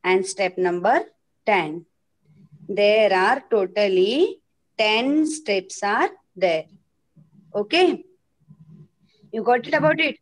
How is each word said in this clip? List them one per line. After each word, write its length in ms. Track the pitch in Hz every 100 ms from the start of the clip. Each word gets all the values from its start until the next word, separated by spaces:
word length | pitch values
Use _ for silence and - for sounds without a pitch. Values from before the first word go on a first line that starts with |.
and 220 | 180 185 185
step 320 | - 185 185
number 440 | 180 175 196 294 - _ _ _ -
ten. 400 | 202 156 165 170 _ _ _ _ _ - - -
There 460 | 202 208 214 214
are 280 | 190 190 269 -
totally 920 | 220 185 208 208 185 190 262 415 - _ _ _ -
ten 480 | 214 220 262 294 311
steps 560 | 311 - 202 190 -
are 280 | 202 226 349 - _ 185
there. 300 | 180 160 - _ _ _ _ _ _ _ _ 208
Okay. 480 | 208 330 359 - - _ _ _ _ - - - - _ _ _ _
You 120 | 220
got 220 | 220 247 240
it 80 |
about 260 | 302 302 311
it? 160 | 311 -